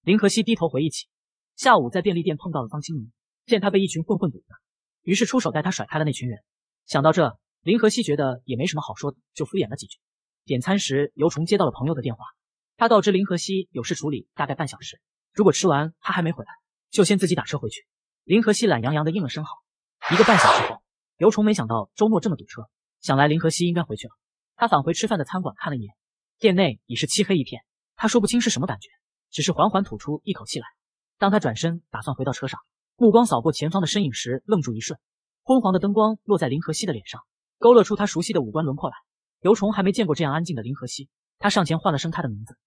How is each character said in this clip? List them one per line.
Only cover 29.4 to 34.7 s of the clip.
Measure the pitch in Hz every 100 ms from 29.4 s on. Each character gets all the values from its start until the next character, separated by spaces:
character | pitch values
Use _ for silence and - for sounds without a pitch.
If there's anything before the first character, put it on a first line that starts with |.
是 | 147
缓 | 151 190
缓 | 190
吐 | 202 107
出 | - 151
一 | -
口 | -
气 | 110 135
来。 | - _ _ _ _ _
当 | 196
他 | 202
转 | 139
身 | 107 165 170 _
打 | 110
算 | 110
回 | 131
到 | 135
车 | 123 131
上， | - _ _ _ _
目 | 233
光 | 226
扫 | 240 123
过 | 120
前 | - 151
方 | 190
的 | 233
身 | 208
影 | 160
时， | 117 120 131
愣 | - 208
住 | 131